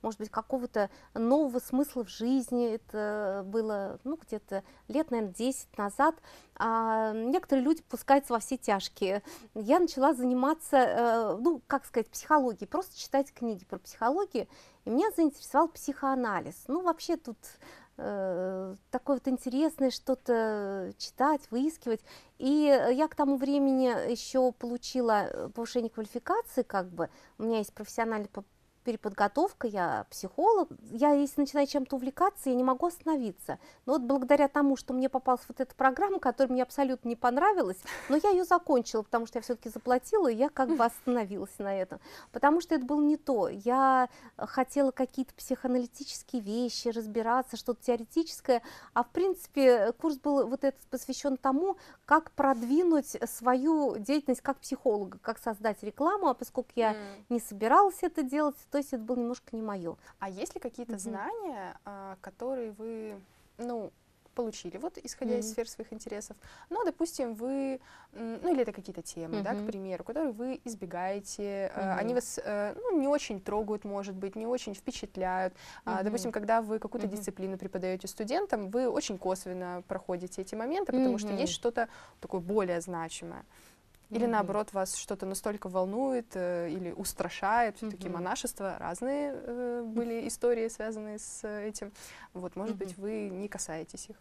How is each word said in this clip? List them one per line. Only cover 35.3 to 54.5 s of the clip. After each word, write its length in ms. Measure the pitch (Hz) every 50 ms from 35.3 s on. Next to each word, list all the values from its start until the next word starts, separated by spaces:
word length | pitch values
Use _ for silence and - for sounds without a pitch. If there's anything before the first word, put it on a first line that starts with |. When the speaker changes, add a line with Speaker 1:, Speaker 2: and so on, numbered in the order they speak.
| 247 247 - -
Speaker 1:
вот 120 | 240 -
эта 140 | 262 - -
программа, 440 | - 269 262 262 - 359 403 392 359
которая 320 | - 269 240 - 269 247
мне 120 | 254 254 254
абсолютно 460 | - - - 277 262 262 254 - 233
не 40 | 240
понравилась, 600 | 233 - 247 247 262 330 403 427 359 277 185 185 - - - - - - -
но 80 | 262
я 140 | 302 - 415
её 140 | 392 359 370
закончила, 580 | 339 359 349 349 - 302 247 233 - - 220 214
потому 240 | - - 233 226
что 100 | 220 - 240
я 40 | 220
всё-таки 260 | - 247 220 - 233
заплатила, 600 | 214 233 - 247 247 254 - - - 427 392 262
и 40 | 226
я 140 | 214 254 294
как 220 | - - 269 240 330
бы 80 | 285 233
остановилась 720 | 233 - - - - 247 240 220 185 202 196 196 196 - -
на 160 | 202 202 196
этом. 240 | 196 190 - - - - - - - - - _
Потому 300 | 240 - 285 302 339 339
что 120 | - 330
это 120 | 302 254
было 160 | 247 294 294 294
не 160 | 294 302 302
то. 300 | - - 269 220 185 -
Я 580 | - 196 202 233 247 262 269 269 262 262 254 247 - - - - _ -
хотела 540 | - 214 - - 254 - - 285 277 262 -
какие-то 420 | - 262 254 - - 262 - -
психоаналитические 1080 | - - - 262 - - 262 247 254 247 240 _ - 285 - - - - - - 247 208
вещи, 460 | 196 208 233 247 240 - - - 240
разбираться, 720 | 226 233 226 214 208 226 220 233 240 254 254 - - 220
что-то 240 | - - 240 - -
теоретическое. 800 | - 240 240 226 - - 320 330 330 - - - - 254 233 - - - - - - _
А 80 | 240 240
в 80 | -
принципе, 840 | _ 339 349 392 359 - - - _ 285 269 262 247 233 196 220 240
курс 240 | _ - 320 302
был 300 | 262 _ 294 285 277 240 226
вот 160 | 247 269 -
этот 160 | 277 269 - - _
посвящён 460 | - 254 - - 262 - - 285 269
тому, 400 | 254 - 269 269 277 349 392 381 - - - - _ _
как 240 | - 285 311 311 -
продвинуть 840 | _ - 277 269 269 233 233 240 269 311 359 349 330 302 262 - - - -
свою 720 | 220 - - 233 247 254 262 262 311 320 311 294 254 175 214
деятельность 420 | 208 202 277 302 285 - 254 -
как 160 | - -